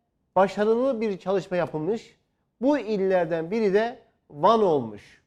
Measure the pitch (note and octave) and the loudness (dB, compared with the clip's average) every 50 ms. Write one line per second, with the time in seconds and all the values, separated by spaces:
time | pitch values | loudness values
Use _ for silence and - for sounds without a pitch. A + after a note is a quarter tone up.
0 | _ _ _ _ _ _ _ F#3 F#3+ F#3+ - G3+ G#3 G#3+ A3+ A#3 B3+ C4+ C4 A3 | _ _ _ _ _ _ _ 2 2 2 2 0 0 2 2 2 2 0 0 -2
1 | A#3 G#3+ G3 F3 - F#3 G3 G3 E3+ - F3+ F3 D#3+ - - D#3 D#3 F3 A3+ A3 | -2 -4 -4 -6 -4 -2 -2 -2 -2 -2 -4 -4 -4 -4 -4 -6 -4 -4 -4 -6
2 | - - _ _ _ _ _ _ _ _ _ _ G#3+ C4+ D4 C#4 G#3 G#3 A3 G3 | -8 -14 _ _ _ _ _ _ _ _ _ _ 0 0 0 0 0 -4 -2 -2
3 | F#3+ F#3+ F#3+ F3+ F3 D#3+ E3+ E3 D#3+ E3 G3+ A#3 A3 G3 F#3 G#3 A3+ A#3 B3+ - | 0 0 2 0 0 0 -2 -4 -4 -4 -2 0 0 2 2 2 0 0 -6 -10
4 | _ _ _ _ _ _ - C#3+ D3+ G3 A#3 A3+ G#3+ F#3 D#3 C#3+ A#2+ A2 G#2 G2+ | _ _ _ _ _ _ -8 0 2 4 4 4 4 2 2 2 0 -4 -10 -14
5 | - - - _ _ | -18 -20 -20 _ _